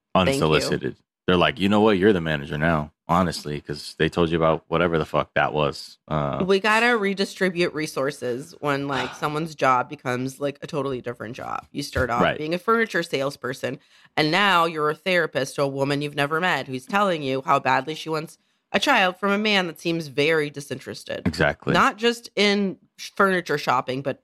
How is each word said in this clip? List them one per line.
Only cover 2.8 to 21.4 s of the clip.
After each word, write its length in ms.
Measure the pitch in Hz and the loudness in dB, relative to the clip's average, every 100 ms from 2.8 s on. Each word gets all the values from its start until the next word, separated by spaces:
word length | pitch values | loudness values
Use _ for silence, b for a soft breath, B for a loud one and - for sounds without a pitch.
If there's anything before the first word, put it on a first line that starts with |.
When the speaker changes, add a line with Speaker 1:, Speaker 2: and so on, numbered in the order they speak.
| 73 _ - | -2 _ 0
Speaker 2:
honestly, 520 | 85 87 - 73 73 | 2 2 -2 -8 -8
'cause 340 | - 73 - - | -8 -10 -8 0
they 120 | 80 | 0
told 200 | 87 82 | 2 2
you 80 | 82 | 2
about 260 | 80 80 - | 2 0 0
whatever 300 | 80 87 82 | 0 2 2
the 80 | 76 | 0
fuck 280 | 76 69 - | -2 0 0
that 180 | 69 | 0
was." 440 | 69 73 67 - - - | 2 0 -2 -14 -18 -6
Uh, 360 | 78 71 67 185 | -4 -2 -2 0
Speaker 1:
We 120 | 196 | 0
gotta 380 | 214 220 240 233 | 2 2 2 0
redistribute 760 | 196 196 196 - 185 170 175 | -2 -2 -4 -2 -2 0 -2
resources 840 | 151 156 - 135 147 123 120 160 - | -2 -6 -4 -4 -4 -6 -6 -8 -8
when, 280 | 147 139 139 | -4 -2 -2
like, 260 | 131 123 - | -4 -6 -6
Speaker 2:
<sighs> 40 | |
Speaker 1:
someone's 360 | 151 151 165 151 | -4 -4 -6 0
job 340 | 135 127 123 | 2 2 0
becomes, 500 | 147 135 123 131 - | -6 -6 -4 -4 -6
like, 200 | 143 139 | -8 -8
a 60 | - | -8
totally 340 | 147 139 127 | -6 -4 -6
different 340 | 120 120 110 131 | -8 -10 -12 -10
job. 300 | 60 55 - | -8 -8 -10
You 120 | - | -10
start 260 | - - 123 | -6 -2 0
off 120 | 120 | 2
Speaker 2:
Right. 140 | - - | 0 0
Speaker 1:
being 160 | 151 | -4
a 40 | 175 | -4
furniture 460 | - 226 226 175 | 0 0 0 -2
salesperson, 760 | 165 135 135 - 123 135 123 139 b b b - | -2 -2 -4 -6 -10 -6 -6 -8 b b b 0
and 140 | 151 | 2
now 340 | 175 202 175 165 | 4 4 4 2
you're 240 | 156 151 | 0 -2
a 60 | 151 | -2
therapist 600 | 190 180 156 139 131 - | 0 0 0 -2 -4 -2
to 60 | |
a 40 | 139 | -2
woman 340 | 135 139 143 | 0 0 0
you've 140 | 147 143 | -2 -2
never 240 | 143 160 | -2 0
met 260 | 180 151 127 | 0 0 -4
who's 180 | 127 - | -8 -2
telling 360 | 196 202 165 | 0 2 0
you 180 | 135 135 - | -2 -2 2
how 140 | 139 | 2
badly 360 | 135 131 135 151 | 4 0 0 -8
she 140 | 160 | -6
wants 280 | 156 160 - _ _ _ | -6 -6 -16 _ _ _
a 80 | 208 | 0
child 380 | 294 247 185 180 | 2 4 2 0
from 140 | 196 | 0
a 60 | 202 | 2
man 280 | 214 202 180 | 2 2 0
that 120 | 156 | -4
seems 280 | 175 165 151 | -2 -2 -4
very 420 | 135 147 160 147 | 0 2 2 0
disinterested. 720 | 143 - 123 - 117 - - - | -6 -10 -10 -10 -12 -10 -4 -4
Speaker 2:
Exactly. 480 | - | 0